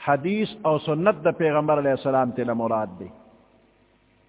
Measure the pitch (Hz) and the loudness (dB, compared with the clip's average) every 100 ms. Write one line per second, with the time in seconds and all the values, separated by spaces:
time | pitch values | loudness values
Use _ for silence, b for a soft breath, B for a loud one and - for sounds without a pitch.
0 | - 143 156 208 214 - 160 151 - 156 | 0 0 0 -2 -2 -2 0 0 0 0
1 | 190 175 160 - 160 151 151 147 139 131 | 2 2 0 2 2 2 2 2 2 0
2 | 143 135 127 120 120 117 113 110 107 90 | 0 0 0 -2 -4 -2 0 0 -2 -8
3 | 92 - - _ _ _ _ _ _ _ | -16 -18 -20 _ _ _ _ _ _ _
4 | _ _ | _ _